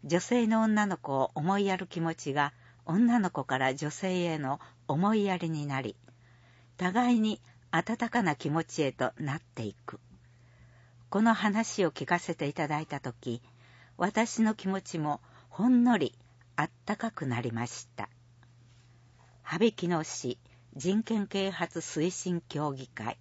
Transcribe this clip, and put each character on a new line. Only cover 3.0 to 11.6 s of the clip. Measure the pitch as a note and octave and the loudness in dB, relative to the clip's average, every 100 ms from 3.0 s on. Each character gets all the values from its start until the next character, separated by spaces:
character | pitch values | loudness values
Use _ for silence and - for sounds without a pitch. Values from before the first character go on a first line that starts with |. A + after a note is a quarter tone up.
| A#3 A#3+ | 4 4
の | F#3 | 2
子 | - | -2
か | C3 C3 | -2 2
ら | C3 C3+ | 2 0
女 | D3+ | -4
性 | - F#3+ F#3 | -4 -2 0
へ | F3 D#3+ | 0 -2
の | C#3 C#3+ - - - | -4 -6 -8 -20 -4
思 | D3 G3+ | 2 4
い | A3 | 4
や | G3+ F3+ | 2 0
り | E3+ | -2
に | D#3+ D3 | -4 -4
な | C3+ | -4
り、 | B2+ - - _ - - _ - _ _ | -4 -8 -20 _ -20 -20 _ -20 _ _
互 | F#3 G3 B3 A#3+ | 0 2 4 4
い | |
に | G#3+ G#3 - - _ | 2 -2 -10 -20 _
温 | D#3+ - A#3 A#3 | -2 0 -4 -2
か | A#3+ | 0
な | F#3+ | 0
気 | D3 D3 | 0 0
持 | D#3 | 0
ち | E3 - | -2 0
へ | C#3+ | 0
と | - B2+ - | 2 -2 -2
な | D3 C3 | -6 -6
っ | |
て | - - | -8 -10
い | A2 | -8
く。 | - - - _ - - _ - - - - - - - | -8 -16 -16 _ -20 -20 _ -20 -20 -20 -20 -20 -20 -4
こ | G3 | 2
の | A3+ | 4
話 | A3 G#3 G3+ | 4 2 0